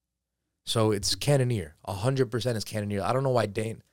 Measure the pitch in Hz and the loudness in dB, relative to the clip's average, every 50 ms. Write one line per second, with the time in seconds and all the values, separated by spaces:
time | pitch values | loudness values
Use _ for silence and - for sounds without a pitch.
0 | _ _ _ _ _ _ _ _ _ _ _ _ _ - - 120 110 107 107 101 | _ _ _ _ _ _ _ _ _ _ _ _ _ -2 0 2 4 4 2 0
1 | 98 - - - - 147 147 135 127 123 120 101 82 78 - _ - - 95 92 | 0 -2 -2 0 2 2 4 4 4 2 0 -2 -4 -6 -10 _ -8 -8 -6 -2
2 | 101 131 139 135 131 107 127 113 98 127 117 107 98 - - 107 104 104 101 98 | 0 0 2 2 0 0 0 -2 -2 -2 -2 -2 -4 -4 -4 -4 -4 -2 -2 -2
3 | 92 98 120 131 139 135 127 117 107 104 98 113 107 113 110 - - _ | 0 0 0 0 2 2 2 2 2 0 -2 -4 -4 -4 -6 -10 -16 _